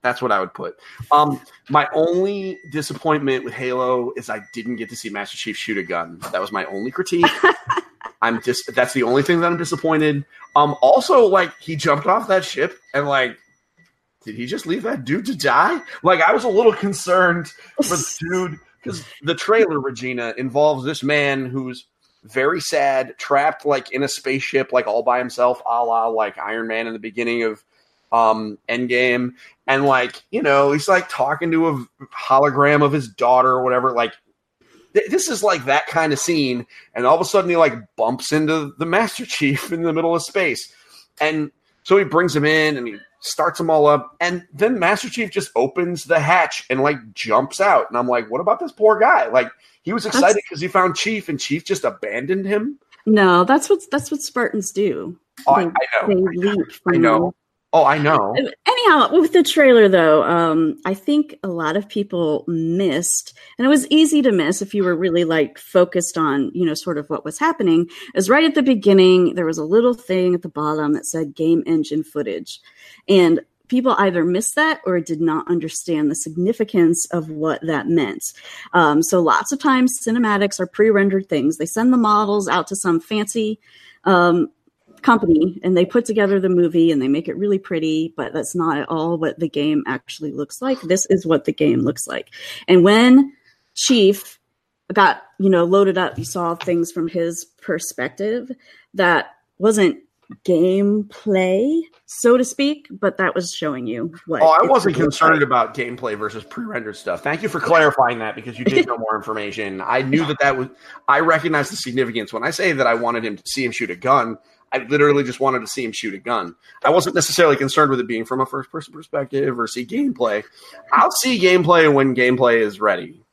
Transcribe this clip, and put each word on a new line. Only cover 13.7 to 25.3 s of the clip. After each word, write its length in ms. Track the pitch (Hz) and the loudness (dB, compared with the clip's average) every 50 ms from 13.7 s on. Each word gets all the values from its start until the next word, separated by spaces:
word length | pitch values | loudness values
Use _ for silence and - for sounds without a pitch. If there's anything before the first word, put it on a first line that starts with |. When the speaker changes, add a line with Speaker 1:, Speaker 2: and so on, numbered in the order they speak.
| _ _ _ _ _ _ _ _ _ _ _ | _ _ _ _ _ _ _ _ _ _ _
Speaker 1:
did 120 | 113 107 | -16 -12
he 100 | 110 120 | -12 -8
just 200 | 127 190 - - | -8 -8 -8 -6
leave 180 | 160 170 240 202 | -6 -6 -4 -4
that 200 | 226 277 - 123 | -6 -8 -8 -6
dude 220 | 120 147 208 202 | -4 -6 -4 -4
to 100 | 226 254 | -8 -8
die? 440 | 151 - 139 120 139 170 220 349 302 - - - - - | -4 -2 2 2 2 2 2 0 -4 -8 -14 -18 -2 0
Like, 160 | 170 185 165 | 2 2 4
I 120 | 160 175 | 4 2
was 120 | 226 226 233 | 2 2 0
a 40 | 247 | 0
little 240 | 190 202 240 226 | 0 4 4 4
concerned 760 | 208 - - 202 196 - - 180 180 185 185 175 170 175 156 - - - - - _ - | 2 2 -4 -6 -6 -6 -2 0 2 2 4 2 0 -2 -6 -10 -16 -20 -20 -16 _ -6
for 140 | 143 147 180 | -4 -2 -2
the 200 | 160 135 - - | -4 -6 -8 -10
Speaker 2:
<laughs> 140 | - 160 165 | -12 -8 -6
Speaker 1:
dude, 280 | 180 185 185 175 156 151 _ _ _ _ _ | -4 -4 -4 -6 -8 -12 _ _ _ _ _
'cause 200 | 127 98 110 117 - - - | -12 -12 -12 -14 -18 -20 -10
the 120 | 143 151 170 | -6 -6 -6
trailer, 460 | - - - 220 226 220 180 160 143 | -4 0 0 4 4 4 2 0 -4
Regina, 520 | 131 139 127 110 123 127 127 123 120 117 - | -4 -6 -8 -8 -8 -8 -6 -6 -6 -6 -6
involves 480 | - 127 131 117 143 147 151 147 131 127 | -6 -8 -4 0 2 2 2 2 0 -4
this 180 | 143 156 - | -8 -8 -6
man 440 | - 139 147 147 143 143 139 135 131 | -4 -2 0 0 0 0 -2 -4 -6
who's 400 | 127 123 135 131 127 123 127 - _ _ _ _ _ _ _ _ | -6 -8 -8 -8 -8 -12 -14 -18 _ _ _ _ _ _ _ _
very 360 | 107 107 131 131 143 175 170 | -8 -4 -2 -2 0 -2 -2
sad, 560 | 147 - - 151 139 139 135 131 131 - - _ | -6 -4 -2 0 0 0 0 -2 -4 -6 -10 _
trapped, 480 | - - 143 139 143 156 151 - - | -4 0 0 2 2 0 -2 -2 -2
like, 240 | 147 143 135 127 - | -2 -2 -2 -4 -6
in 140 | - 131 143 | -4 -4 -4
a 40 | 131 | -4
spaceship, 640 | - - - 135 135 135 127 - - 135 131 - | -6 -6 -6 -4 -4 -4 -6 -2 -2 -2 -2 0
like, 140 | - 127 123 | 0 0 0
all 160 | 104 104 117 | 0 -4 -2
by 160 | 113 127 123 127 | 0 0 0 0
himself, 420 | 127 123 | -2 -6